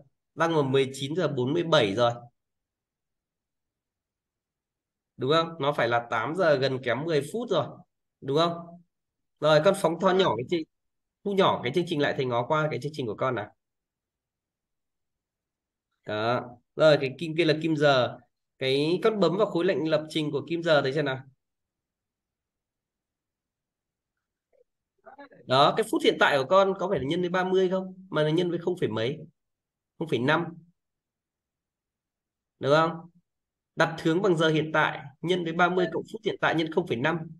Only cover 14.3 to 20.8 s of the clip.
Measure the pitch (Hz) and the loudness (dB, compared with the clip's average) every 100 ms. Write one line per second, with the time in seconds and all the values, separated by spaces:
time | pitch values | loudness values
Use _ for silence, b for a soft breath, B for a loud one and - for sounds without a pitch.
14.3 | _ _ _ _ _ _ _ _ _ _ | _ _ _ _ _ _ _ _ _ _
15.3 | _ _ _ _ _ _ _ - 107 113 | _ _ _ _ _ _ _ -8 -4 -2
16.3 | 123 - - _ - 156 147 135 143 165 | -2 -4 -16 _ 2 4 6 2 -6 -4
17.3 | 156 160 151 160 151 147 135 117 - _ | 0 2 2 0 2 4 4 2 -4 _
18.3 | _ _ _ 131 135 151 180 226 214 165 | _ _ _ -2 0 0 0 0 2 0
19.3 | 185 208 175 180 135 160 151 156 160 147 | 2 0 0 0 0 0 -2 -2 -4 -4
20.3 | 143 120 170 165 147 | -4 -6 -4 2 2